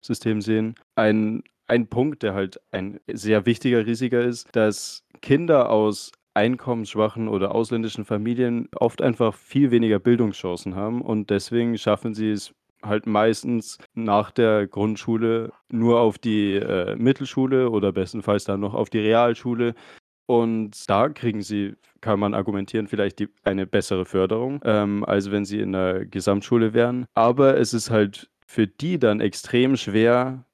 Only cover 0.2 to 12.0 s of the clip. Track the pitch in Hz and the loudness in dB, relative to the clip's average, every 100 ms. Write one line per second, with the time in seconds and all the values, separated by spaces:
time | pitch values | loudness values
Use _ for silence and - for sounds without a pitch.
0.2 | 117 107 104 110 110 117 _ - 107 107 | -2 -2 0 0 -2 -8 _ 0 2 2
1.2 | 107 113 - _ _ 120 113 113 139 147 | 0 -4 -10 _ _ 0 0 -2 -2 -2
2.2 | 107 95 98 - _ 101 95 104 - 113 | -4 -2 -4 -6 _ -8 -8 -12 -12 -8
3.2 | 107 107 104 117 135 120 107 113 123 120 | 2 2 4 0 2 2 2 -2 0 0
4.2 | 120 117 - 120 107 101 - - _ _ | 0 -4 -6 0 2 0 -8 -16 _ _
5.2 | - 139 170 151 120 107 107 101 - _ | 0 0 4 4 4 4 2 -2 -10 _
6.2 | _ - 107 123 - 120 104 107 107 117 | _ 0 0 0 -4 -6 -6 -2 -2 -2
7.2 | 113 104 98 104 113 117 113 - 104 107 | -4 -2 -2 -2 -2 -2 -4 -8 -6 -4
8.2 | 107 120 123 120 120 - 120 - 135 117 | -2 -2 0 -2 -6 -2 -2 0 -2 2
9.2 | 113 104 _ 139 139 120 113 104 107 120 | 0 -2 _ 2 4 4 2 2 2 2
10.2 | 113 98 95 87 - 92 104 120 - 107 | 2 -2 -6 -6 -8 -6 -6 -6 -4 -4
11.2 | 104 101 - 120 120 117 - 104 | -2 -2 -2 -2 -2 -2 0 0